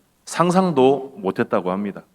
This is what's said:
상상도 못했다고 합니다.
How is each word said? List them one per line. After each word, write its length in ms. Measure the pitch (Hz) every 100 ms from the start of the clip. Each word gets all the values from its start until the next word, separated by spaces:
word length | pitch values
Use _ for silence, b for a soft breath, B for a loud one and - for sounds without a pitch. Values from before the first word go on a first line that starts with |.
| _ _
상상도 920 | - - 175 180 185 139 131 139 - -
못했다고 540 | 95 95 117 110 90
합니다. 320 | 95 101 85 -